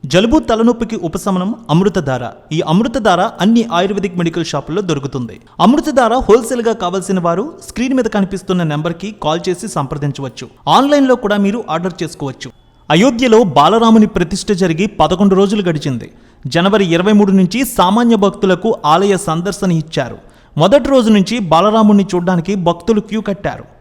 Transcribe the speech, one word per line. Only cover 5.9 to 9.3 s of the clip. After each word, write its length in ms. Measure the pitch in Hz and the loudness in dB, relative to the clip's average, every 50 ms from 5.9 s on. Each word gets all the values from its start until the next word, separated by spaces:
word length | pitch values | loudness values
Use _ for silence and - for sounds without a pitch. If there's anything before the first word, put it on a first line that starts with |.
| 269 277 247 220 226 | 0 0 2 2 0
హోల్‌సేల్‌గా 580 | 254 254 - 202 240 233 226 262 240 226 233 220 | -2 2 4 2 2 4 0 -6 -2 -2 -2 -2
కావలసిన 480 | 220 185 175 175 196 180 - 196 185 | -2 -4 -4 -4 -6 -4 -4 -4 -2
వారు 320 | 170 175 170 175 233 311 - - - - | -2 -2 -2 -2 -4 -8 -10 -16 -20 -16
స్క్రీన్ 260 | - - 240 262 269 | -8 -6 -4 -2 -2
మీద 100 | 254 240 | -2 -2
కనిపిస్తున్న 580 | 226 - 208 196 180 196 185 - - 185 180 175 | -2 0 -2 -2 -2 -4 -10 -6 -4 -2 -2 -2
నెంబర్కి 540 | 156 147 147 156 175 170 170 - 208 214 - - | -2 -4 -4 -4 -6 -6 -6 -10 -12 -12 -6 -4
కాల్ 180 | 151 | -4